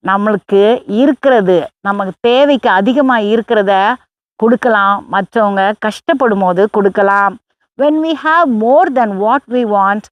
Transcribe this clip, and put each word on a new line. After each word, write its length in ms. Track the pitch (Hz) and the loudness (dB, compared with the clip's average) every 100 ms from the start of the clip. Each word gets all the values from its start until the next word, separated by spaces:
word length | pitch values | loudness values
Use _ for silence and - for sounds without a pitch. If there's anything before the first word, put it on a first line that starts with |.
| - | -2
நம்மளுக்கு 520 | 196 208 208 - 196 208 247 - 208 | -2 0 -2 0 2 2 0 -2 0
இருக்கிறது, 540 | 277 269 277 247 185 175 135 _ 202 | 0 2 2 2 2 0 -2 _ -6
நமக்கு 260 | 202 190 185 233 | -6 -6 -4 0
தேவைக்கு 400 | 247 285 277 240 190 | 2 2 2 2 0
அதிகமா 360 | 202 262 262 240 208 | 0 0 0 0 0
இருக்கிறத 400 | 226 214 226 196 190 202 247 _ _ _ _ | -2 0 0 2 0 0 -4 _ _ _ _
கொடுக்கலாம், 560 | 220 233 254 214 196 202 - | 0 0 0 0 0 -2 -4
மற்றவங்க 480 | 190 185 233 208 196 190 214 | -6 -4 -2 0 0 -2 -2
கஷ்டப்படும் 580 | 214 - - 294 254 202 | -6 -6 -4 -2 0 0
போது 200 | 185 175 208 214 | 0 0 0 0
கொடுக்கலாம். 580 | 196 196 196 196 202 - _ _ _ - | -2 0 0 0 -2 -4 _ _ _ -4
When 140 | 285 311 | -2 0
we 80 | 320 294 | -2 -4
have 220 | 311 320 330 220 | -2 0 0 0
more 220 | 220 285 359 254 | 2 2 2 0
than 120 | 226 190 | -2 -2
what 200 | 214 269 _ | -2 -2 _
we 80 | 247 226 208 | -4 0 0
want 280 | 196 208 - | 0 -2 -6